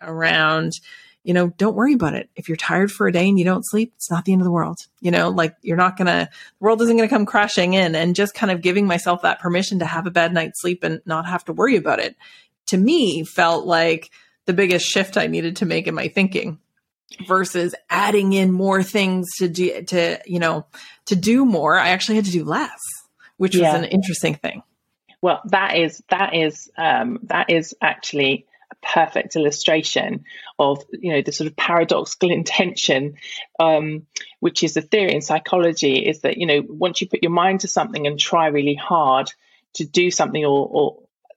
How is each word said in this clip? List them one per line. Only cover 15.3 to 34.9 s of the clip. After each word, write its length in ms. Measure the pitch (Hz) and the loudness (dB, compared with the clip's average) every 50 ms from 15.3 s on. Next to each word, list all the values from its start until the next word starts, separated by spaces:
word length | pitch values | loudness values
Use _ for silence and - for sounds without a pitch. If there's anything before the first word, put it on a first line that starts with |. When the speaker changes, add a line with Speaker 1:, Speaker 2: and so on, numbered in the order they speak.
| 165 170 165 165 180 - | -2 -4 -4 -4 -4 -4
Speaker 1:
to 100 | 214 165 | -4 -2
make 180 | 165 165 185 | -2 -2 -2
in 80 | 170 160 | -4 -6
my 140 | 156 - 160 | -4 -6 -4
thinking 500 | - 196 190 190 190 - - - 156 - _ _ _ _ _ _ _ _ _ _ - - 190 180 | 0 0 0 0 0 -4 -6 -6 -10 -12 _ _ _ _ _ _ _ _ _ _ -18 -18 -4 -2
versus 480 | 185 190 190 180 - 180 175 175 - - - _ | 0 0 0 -2 -2 -2 -2 -2 -4 -8 -8 _
adding 460 | - 180 202 202 208 208 196 190 190 | -2 0 0 2 2 2 2 4 2
in 180 | 196 190 185 | 4 4 2
more 300 | 185 180 190 190 190 190 | 2 2 0 2 2 2
things 460 | 190 190 - 214 196 185 185 185 180 180 - - | 0 0 0 0 0 0 0 -2 -4 -6 -4 -4
to 100 | 190 175 | -2 -2
do, 360 | 165 180 180 180 - - 175 | -2 -2 -2 -2 -2 -6 -8
to, 360 | - 185 180 170 170 170 - - | -4 -2 0 0 0 -2 -6 -8
you 140 | - 175 175 | -6 -4 -2
know, 260 | 170 165 165 160 156 - _ - - - - _ _ | -2 0 -2 -4 -6 -12 _ -20 -20 -20 -20 _ _
to 100 | - - | -2 -2
do 300 | 180 165 208 233 262 277 | 0 2 2 4 4 4
more. 320 | 254 208 160 143 151 165 185 | 4 2 2 2 2 2 4
I 120 | 139 170 | 4 2
actually 260 | 185 185 - - 214 | 2 0 0 0 0
had 100 | 220 214 | 0 0
to 60 | 196 | 0
do 140 | 175 175 151 | -2 -2 -2
less, 340 | 151 160 233 302 - - - - - - - - _ _ _ - - _ _ | -2 -2 -2 -4 -4 -8 -12 -14 -14 -14 -14 -18 _ _ _ -20 -20 _ _
which 160 | 185 185 180 | -2 0 2
was 80 | 180 | 4
Speaker 2:
Yeah. 140 | 175 160 151 | 4 4 4
Speaker 1:
an 80 | 165 165 | 2 -2
interesting 500 | - - 196 190 190 165 - - 165 147 | 0 0 0 0 0 -4 -2 -2 -4 -4
thing. 300 | - - - - - - _ _ _ _ _ _ _ _ _ - _ - | -4 -6 -10 -10 -10 -16 _ _ _ _ _ _ _ _ _ -14 _ 0
Speaker 2:
Well, 160 | 180 165 - - | 0 0 0 0
that 320 | 208 196 190 196 196 - 170 | 0 0 0 0 0 0 0
is, 240 | 170 156 - - _ _ | 0 0 -2 -8 _ _
that 240 | 185 180 196 - - | -2 0 0 0 0
is, 380 | 170 160 156 151 - - - _ - | 0 0 0 -2 -6 -16 -20 _ -4
um, 400 | 165 156 131 120 117 120 123 - - | 0 2 2 2 0 -2 -4 -8 -6
that 260 | - - - - - | -4 -2 -2 0 2
is 240 | 170 165 156 - - - | 2 0 0 -2 -8 -2
actually 680 | - 156 151 - - - - 143 139 135 139 135 - _ _ _ _ _ | -2 -2 -2 -4 -10 -8 -2 0 0 0 0 -2 -6 _ _ _ _ _
a 40 | - _ | -20 _
perfect 540 | - - - 170 160 - - - - - - | -8 -2 2 2 2 2 0 -4 -6 -4 -2
illustration 880 | 170 151 147 147 - - - 160 160 151 - - 135 143 - - - - - - - - - - _ | 0 0 0 0 0 0 2 2 2 0 -2 -2 -2 -2 -2 -6 -8 -10 -14 -20 -20 -20 -20 -2 _
of, 260 | 147 139 143 139 - - - | 0 2 2 -2 -4 -12 -14
you 200 | - - 180 156 | -8 -4 -2 0
know, 80 | 147 | 0
the 100 | 147 - | 0 -2
sort 160 | 147 - 156 156 | -4 -4 -6 -6
of 80 | 151 | -4
paradoxical 760 | - - - 175 170 170 170 - - - - - - 190 180 | -4 -2 0 2 2 2 2 0 -2 -2 -4 -4 0 0 0
intention, 840 | 175 143 170 - - - 190 180 - - - - 151 131 139 147 147 - - - - - - - _ - | 2 0 -2 -2 -2 -2 -2 -2 -2 -4 -2 0 0 0 0 -4 -8 -12 -18 -16 -16 -16 -16 -18 _ 0
um, 480 | 165 165 160 151 156 156 151 156 156 _ _ - - - - _ | 2 2 4 2 0 -2 -6 -8 -10 _ _ -14 -14 -14 -14 _
which 240 | - 180 - - - | -4 -2 -2 0 -2
is 120 | 160 - 160 | 0 -2 -2
a 40 | |
theory 320 | 156 - | -2 0